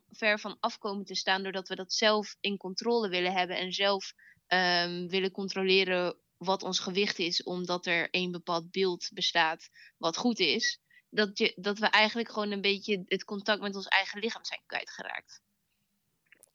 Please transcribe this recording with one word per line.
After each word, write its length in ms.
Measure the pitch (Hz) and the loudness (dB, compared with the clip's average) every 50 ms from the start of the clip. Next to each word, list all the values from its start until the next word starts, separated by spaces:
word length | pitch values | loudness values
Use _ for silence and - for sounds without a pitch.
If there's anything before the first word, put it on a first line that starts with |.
| _ _ | _ _
ver 300 | 208 - 233 214 208 214 | -8 -2 0 0 2 0
van 180 | - 208 175 - | -2 -8 -4 -4
af 180 | - 226 - | -4 -4 -2
komen 280 | - - 208 202 208 190 | -4 -6 -6 -4 -6 -8
te 100 | - 190 | -6 -6
staan, 280 | - - 202 190 196 196 | -2 0 0 0 0 0
doordat 240 | 190 185 190 185 | -4 -6 -6 -6
we 80 | - 190 | -6 -8
dat 180 | 190 185 - - | -8 -6 -4 0
zelf 420 | - 233 214 214 214 202 - - - | 2 4 4 4 4 0 -4 -8 -6
in 180 | - 202 202 | -4 -4 -4
controle 520 | 190 - 185 190 - 214 233 240 233 220 190 | -4 -6 -8 -8 -4 0 2 2 2 2 0
willen 240 | 180 180 180 180 196 | 0 0 0 2 2
hebben 240 | 185 180 175 185 | 0 0 0 -2
en 160 | 180 180 185 180 | -4 -4 -4 -2
zelf, 400 | 185 202 202 202 196 - - - _ - - - _ _ | 2 2 2 2 2 -2 -8 -14 _ -20 -20 -20 _ _
ehm, 600 | _ 180 185 185 180 175 175 175 175 175 175 180 | _ 2 4 4 4 4 4 2 0 -2 -4 -4
willen 240 | 175 180 196 185 190 | -2 0 0 0 0
controleren 840 | 185 208 196 190 - 196 190 190 185 196 190 185 185 180 180 175 - - _ _ _ | -2 -4 -6 -4 -2 0 4 6 6 6 6 4 2 2 2 0 -2 -6 _ _ _
wat 260 | _ 175 190 190 196 - | _ 0 0 0 0 0
ons 160 | 185 180 - | -2 -2 -2
gewicht 400 | - 190 175 196 208 202 - - | -2 0 0 2 2 0 0 -2
is, 240 | 175 165 175 - - | -2 -2 -2 -2 -2
omdat 420 | 170 180 180 185 175 175 175 - | -2 -4 -4 -2 -2 -2 -2 0
er 240 | 185 170 170 160 - | 0 0 0 0 0
één 220 | - 180 180 180 | -2 -2 -2 -2
bepaald 400 | 175 170 - - 170 170 165 175 | -4 -6 -4 -2 -2 -2 -2 -2
beeld 380 | - 190 190 185 175 175 - - - | 0 0 0 2 0 -2 -8 -10 -4
bestaat 560 | 185 175 - - 170 165 160 165 - - - _ - - - _ | -2 -2 2 4 4 2 2 0 -4 -10 -18 _ -20 -20 -20 _
wat 200 | _ 165 165 165 | _ -2 -2 0
goed 220 | - - 247 226 208 | 0 0 0 2 4
is, 400 | 185 151 - 226 - - - - _ _ _ - _ _ | 2 2 4 2 0 -2 -2 -4 _ _ _ -20 _ _
dat 280 | - 220 214 196 208 | 0 0 0 0 0
je, 160 | - 226 - - | 0 0 0 0
dat 220 | - 185 202 202 214 | -2 -4 -4 -2 0
we 60 | 214 214 | 2 4
eigenlijk 420 | - 208 214 214 - 233 226 - | 6 4 4 4 2 -2 -4 -4
gewoon 200 | - 220 208 208 | -4 -4 -4 -4
een 100 | - 196 | -4 0
beetje 420 | 185 202 202 196 - - 104 90 90 | 0 0 0 0 0 -2 -2 -2 0
het 180 | - - - - | -2 -4 -4 -4
contact 380 | - 208 202 196 220 214 190 | -6 -10 -4 -2 0 0 0
met 140 | 202 202 190 | -2 -6 -8
ons 120 | 196 190 | -8 -2
eigen 320 | - - 196 190 - - 202 | 0 2 2 2 0 -4 -6
lichaam 260 | 202 233 - 180 - | -6 -6 -6 -6 -8
zijn 160 | - - - - | -10 -10 -12 -10
kwijtgeraakt. 760 | - - - - - - - - - - - - - - - _ _ _ _ _ _ _ _ _ _ _ _ _ _ _ _ _ _ - - - _ | -8 -8 -8 -8 -10 -12 -12 -10 -10 -10 -12 -12 -16 -20 -20 _ _ _ _ _ _ _ _ _ _ _ _ _ _ _ _ _ _ -20 -20 -20 _